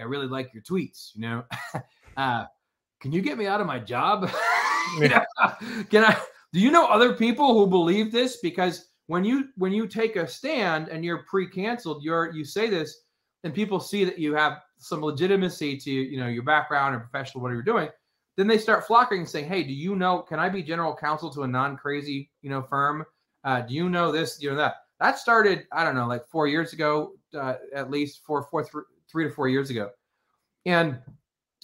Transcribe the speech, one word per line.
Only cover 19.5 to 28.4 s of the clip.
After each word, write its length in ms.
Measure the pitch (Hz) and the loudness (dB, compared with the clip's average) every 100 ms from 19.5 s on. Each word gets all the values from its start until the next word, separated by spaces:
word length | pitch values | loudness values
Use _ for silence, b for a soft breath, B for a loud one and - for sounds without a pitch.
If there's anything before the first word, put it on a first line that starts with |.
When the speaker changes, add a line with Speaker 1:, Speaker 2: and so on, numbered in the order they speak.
| 190 | -4
Speaker 1:
do 100 | 147 | -4
you 220 | 139 170 196 | -4 -4 0
know, 240 | 185 180 | 0 0
can 200 | 175 156 | -2 -2
I 100 | 175 | -2
be 140 | 190 | -2
general 320 | 147 165 165 147 | -4 -4 -4 -4
counsel 340 | 151 156 160 | -4 -4 -6
to 120 | 143 | -6
a 40 | 135 | -2
non-crazy, 840 | 127 135 135 143 143 143 139 139 _ | 0 0 -2 -6 -6 -6 -8 -10 _
you 80 | 143 | -8
know, 140 | 139 | -8
firm? 420 | 131 139 143 151 156 _ _ _ | -4 0 0 -2 -8 _ _ _
Uh, 180 | 135 127 | -2 -2
do 140 | 117 135 | -2 -2
you 120 | 180 | 0
know 240 | 180 170 | 2 2
this, 300 | 151 151 - | 0 -2 -4
you 80 | 143 | -4
know 80 | 139 | 0
that?" 200 | 143 - _ - | 0 -2 _ 0
That 180 | 175 185 | 0 2
started, 480 | - 226 214 175 - | 4 4 6 2 -2
I 140 | 147 160 | -2 0
don't 100 | 135 | 0
know, 120 | 120 | -2
like, 200 | 120 - | -4 -4
four 200 | 165 151 | 0 2
years 260 | 147 160 | 2 -2
ago, 400 | 156 151 151 151 - _ | -2 0 0 -2 -10 _
uh, 200 | 151 135 127 - | -8 -6 -6 -8
at 160 | 139 131 | -8 -4
least 320 | 143 147 - - | -2 -2 -6 -4
four, 180 | 147 | -4